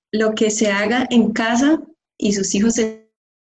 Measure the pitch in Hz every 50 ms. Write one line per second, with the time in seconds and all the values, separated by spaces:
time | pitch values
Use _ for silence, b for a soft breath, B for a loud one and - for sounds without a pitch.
0 | _ _ - 214 220 220 220 220 226 214 214 - 220 208 196 202 208 214 240 262
1 | 247 - 247 233 214 196 220 - 226 226 240 240 277 294 320 311 - - - _
2 | _ _ _ - - 208 202 202 190 - - 202 208 233 226 240 220 220 220 220
3 | _ _ _ _ _ _ _ _